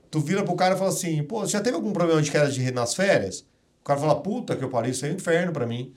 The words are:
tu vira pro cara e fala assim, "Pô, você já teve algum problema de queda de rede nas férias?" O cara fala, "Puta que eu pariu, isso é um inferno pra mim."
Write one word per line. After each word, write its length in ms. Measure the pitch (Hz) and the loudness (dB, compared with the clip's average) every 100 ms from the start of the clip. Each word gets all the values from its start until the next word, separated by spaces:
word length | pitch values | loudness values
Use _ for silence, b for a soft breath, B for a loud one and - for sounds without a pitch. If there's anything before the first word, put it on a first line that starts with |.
| _ | _
tu 80 | 156 | -4
vira 220 | 143 196 | -2 -2
pro 120 | 196 | 0
cara 200 | 180 185 | 2 2
e 40 | 185 | 2
fala 120 | 190 | 0
assim, 320 | 175 175 156 | -2 -2 -2
"Pô, 180 | 147 220 | -2 -4
você 120 | 180 | -2
já 80 | 208 | 0
teve 160 | 233 240 | 0 -2
algum 160 | 214 | -2
problema 280 | 175 165 160 | 0 4 4
de 100 | 147 | 4
queda 200 | 151 143 | 2 2
de 100 | 123 | 2
rede 140 | 127 | -2
nas 200 | 123 117 | 0 -2
férias?" 500 | - 196 143 95 - - _ _ _ | 0 2 2 2 -6 -14 _ _ _
O 20 | |
cara 140 | - 143 | -2 0
fala, 140 | 156 - | 4 2
"Puta 400 | 190 240 - - | 0 -4 -2 -4
que 80 | |
eu 40 | 123 | -2
pariu, 220 | 123 123 | -2 -2
isso 160 | 127 143 | -2 -4
é 40 | |
um 40 | |
inferno 380 | 185 175 165 180 | -4 0 0 0
pra 140 | 151 117 | -2 -4
mim." 260 | 120 131 | -4 -8